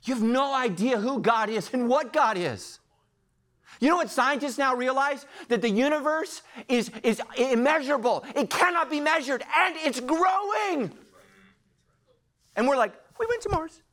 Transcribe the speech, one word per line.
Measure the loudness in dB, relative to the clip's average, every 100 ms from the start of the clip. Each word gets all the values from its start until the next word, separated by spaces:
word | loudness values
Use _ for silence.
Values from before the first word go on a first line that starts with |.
You | -4 -2
have |
no | 2 2 2 0
idea | -2 0 0 0
who | 0 0
God | 2 2 2
is | -2 -2
and | -2 2
what | 2 2
God | 2 2 2
is. | -4 -6 -12 -18 _ _ _ _ _ _ _ _ _ -2
You | 2
know | 2
what | 0
scientists | 0 0 0 -4 -2
now | 0
realize? | 0 0 0 0 -4 -10 -20 -2
That | 0
the | 2
universe | 2 2 2 0 -2 -4 -10 -18 -20 -2
is, | 0 0 -2
is | -2 -2 -4 -2
immeasurable. | 0 2 2 2 0 0 0 -2 -2 -4
It | -2
cannot | 0 0 2 -2
be | -2
measured, | 0 0 0 -6 -2 0
and | 0 0
it's | -4 -4
growing. | -2 2 2 2 0 -2 -2 -2 -4 -8 -20 _ -20 _ _ _ _ _ _ _ _ _ _ _ _ -2
And | 2
we're | 4
like, | 2 -2 _ -6
"We | -4
went | -2
to | -2
Mars." | -4 -4 -12 _